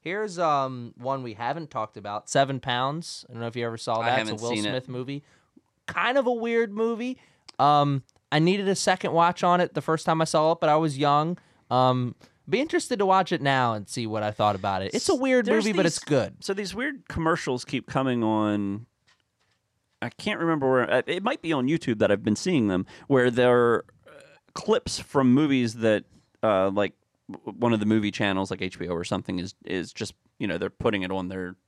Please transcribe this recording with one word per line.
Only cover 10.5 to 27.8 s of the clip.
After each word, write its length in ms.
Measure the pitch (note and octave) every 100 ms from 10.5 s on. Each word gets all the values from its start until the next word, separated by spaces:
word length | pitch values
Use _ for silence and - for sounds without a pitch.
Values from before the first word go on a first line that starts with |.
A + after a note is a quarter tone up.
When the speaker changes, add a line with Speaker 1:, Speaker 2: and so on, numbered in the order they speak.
Speaker 1:
it, 60 | E3
but 80 | D#3+
I 80 | D3+
was 220 | D#3+ C3+
young. 400 | C#3+ C#3+ D#3 F3 _ _ _
Um, 440 | B2+ B2+ B2+ B2 - _ _ -
be 120 | G3
interested 380 | D4+ F4 - A#3
to 80 | F#3+
watch 260 | F#3+ F#3
it 80 | F3
now 320 | C#3 C3+ B2
and 160 | A2 G2
see 180 | - A2+
what 160 | G#2+
I 80 | G#2
thought 260 | G#2 G#2 G2+
about 260 | G2 F#2+
it. 100 | F#2+
It's 160 | - -
a 60 |
Speaker 2:
S-, 40 | D#4+
Speaker 1:
weird 280 | C4+ B3+ A#3
Speaker 2:
there's 180 | A3
Speaker 1:
movie, 100 | G#3 F#3+
but 100 | E3+
it's 120 | -
Speaker 2:
these, 40 |
Speaker 1:
good. 400 | - D3 A2 -
Speaker 2:
so 80 | -
these 220 | G3 G3
weird 340 | F#3+ C4+ C#4 _
commercials 560 | - D#3+ E3 - B2+
keep 220 | - C3+ -
coming 360 | C#3 C3 A#2+
on. 640 | A2 A2 G#2+ G#2 G2+ G2+ A#2 _ _ _ _ _ _ _ _ _ _ _
I 80 | A#2
can't 280 | - - G#3
remember 300 | E3 D#3+ C3+
where. 200 | C3 A#2+
Uh, 120 | A#2 -
it 160 | E3+
might 180 | G3+ C#4+
be 120 | D#3+
on 140 | D#3 B2+
YouTube 320 | D#3+ - A2
that 100 | G#2
I've 100 | G2
been 120 | F2+ G#2
seeing 320 | - E3+ G#2+
them, 160 | F2+ F#2+ - -
where 240 | C#3 B2
they're, 540 | A#2+ B2 B2 A#2+ A2+ - _ _
uh, 40 | - - _ _
clips 440 | - - G#3+ - -
from 340 | - C#3+ C3
movies 420 | B2+ D#3 C3+ A#2+ A2+
that, 280 | A2+ G#2+ - _ _ _
uh, 280 | A2 G2 F#2+
like, 220 | G2 G2+ - _ _ _
w-, 260 | G2 - G2+
one 140 | A#2+
of 80 | A2+